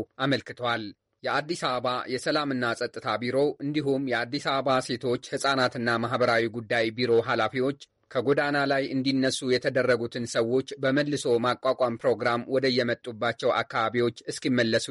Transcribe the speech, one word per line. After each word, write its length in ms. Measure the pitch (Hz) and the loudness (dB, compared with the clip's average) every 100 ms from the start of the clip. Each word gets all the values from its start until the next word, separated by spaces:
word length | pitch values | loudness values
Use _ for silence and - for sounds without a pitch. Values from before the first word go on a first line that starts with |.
| 107 - | 0 -4
አመልክተዋል። 640 | 139 123 - 123 120 117 104 - _ _ | -2 -2 -4 -6 -4 -2 -6 -14 _ _
የአዲስ 380 | 127 127 151 147 | -2 -2 -2 -4
አበባ 260 | 156 127 123 127 - | -2 -2 -2 -2 -4
የሰላምና 560 | 123 151 151 147 127 120 | -4 -2 0 0 -2 -2
ጸጥታ 320 | 113 120 - 127 107 | -2 -4 -4 -4 -2
ቢሮ 200 | 120 131 147 - | 0 0 0 -2
እንዲሁም 420 | 143 151 139 135 135 | -4 -2 0 0 0
የአዲስ 380 | 117 120 139 135 | -2 -2 -4 -2
አበባ 320 | 135 135 131 | 0 2 0
ሴቶች 400 | - 120 127 120 - | 0 -4 -2 -2 -4
ሕፃናትና 600 | 139 135 135 123 127 120 117 | -2 0 2 0 0 -2 0
ማህበራዊ 460 | 117 123 120 117 117 | 0 2 2 4 0
ጉዳይ 380 | 117 110 120 113 | -4 -2 0 0
ቢሮ 220 | 113 123 117 | 0 4 4
ኃላፊዎች 560 | 113 120 110 131 131 143 - _ _ | 4 0 0 0 -2 -2 -12 _ _
ከጎዳና 460 | 131 117 143 143 143 139 | -2 2 2 2 2 2
ላይ 160 | 139 139 | 0 0
እንዲነሱ 520 | 135 131 135 131 - 131 | 0 0 2 2 0 0
የተደረጉትን 760 | 123 147 127 127 120 117 127 117 | 0 2 2 4 2 0 -6 -2
ሰዎች 420 | 131 113 131 131 - | 0 2 0 -2 -2
በመልሶ 460 | 135 139 147 139 139 117 | 0 2 0 -2 2 2
ማቋቋም 560 | 123 120 131 127 123 117 | 2 0 0 2 0 2
ፕሮግራም 460 | 135 107 123 120 113 | 0 2 2 0 0
ወደ 180 | 131 131 | 0 2
የመጡባቸው 840 | 127 120 117 127 107 117 - 127 | 2 0 -2 -6 -4 -4 0 0
አካባቢዎች 680 | 110 113 131 113 120 120 - - | 0 0 -2 0 2 0 -2 -8
እስኪመለሱ 580 | - 147 123 113 113 - | -4 0 2 4 2 0